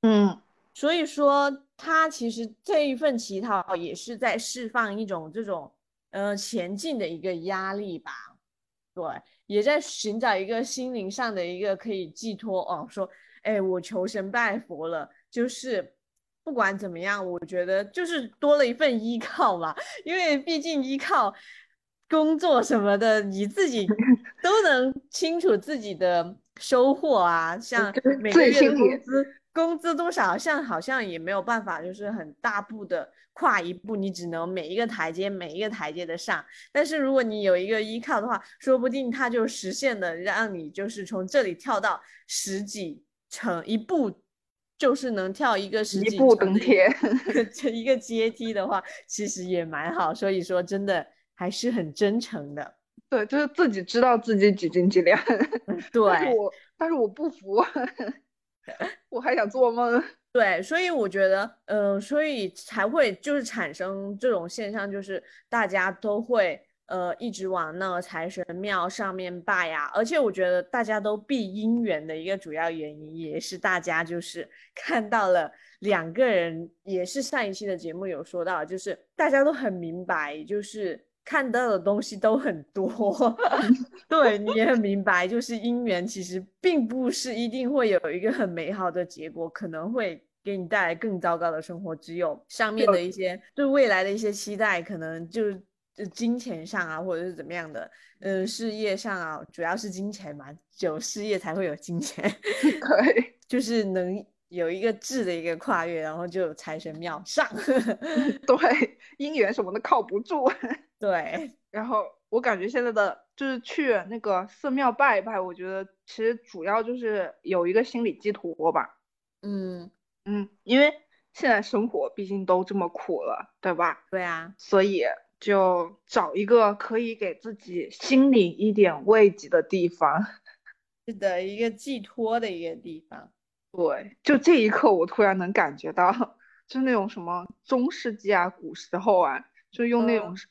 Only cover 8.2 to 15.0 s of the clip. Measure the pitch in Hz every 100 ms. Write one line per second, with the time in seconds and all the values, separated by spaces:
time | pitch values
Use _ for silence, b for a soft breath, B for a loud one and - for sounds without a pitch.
8.2 | 117 147 _ _ _ _ _ - 160 -
9.2 | _ _ _ 202 214 302 294 - 220 214
10.2 | 226 196 190 226 240 - 254 247 190 202
11.2 | 240 202 175 180 202 196 233 196 165 -
12.2 | 226 202 226 190 - 170 151 - 185 b
13.2 | b b - 214 190 180 175 214 185 214
14.2 | 196 233 233 208 - 156 165 165